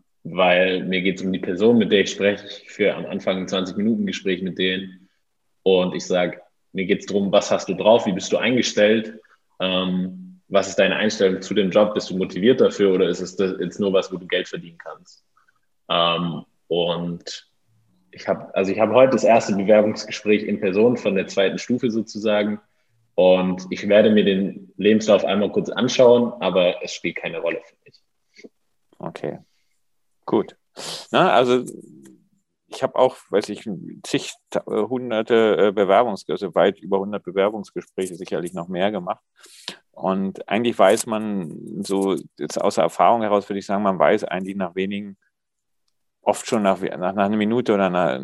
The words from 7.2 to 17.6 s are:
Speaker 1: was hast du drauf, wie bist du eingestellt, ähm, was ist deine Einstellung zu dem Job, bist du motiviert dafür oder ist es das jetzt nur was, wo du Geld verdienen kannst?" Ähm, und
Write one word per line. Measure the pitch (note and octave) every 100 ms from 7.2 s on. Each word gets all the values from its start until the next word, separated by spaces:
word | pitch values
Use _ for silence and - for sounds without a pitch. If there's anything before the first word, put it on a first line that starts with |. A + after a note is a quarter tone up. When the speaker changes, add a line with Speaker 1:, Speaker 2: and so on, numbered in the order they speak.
| G2
Speaker 1:
was | G2+ -
hast | G2 -
du | F2
drauf, | F#2+ A#2 G#2+
wie |
bist | F#2+ -
du | -
eingestellt, | G#2+ B2+ - - G#2 A2+ A2 - _ _ _ -
ähm, | F#2 F#2 F#2 F#2 F#2 - - - _
was | G2 F#2+
ist | -
deine | F#2+ D2+
Einstellung | G#2+ - F#2+ F#2
zu | -
dem | G2 F#2+
Job, | G2+ G#2+
bist | - -
du | F#2
motiviert | F#2 F2+ G#2+ C3
dafür | G#2+ - G2
oder | F#2 F2
ist | F2
es | F2 -
das | F#2+ -
jetzt | F2 -
nur | G2+
was, | F#2+ -
wo | F#2
du | F2+
Geld | F2+ F#2
verdienen | F2+ E2+ E2+
kannst?" | - - F3 _ _ _ _ _ _ _ -
Ähm, | E2+ E2+ E2+ F2 D2+ - _ -
und | E2+ E2+ E2+ F2 E2+ - - - _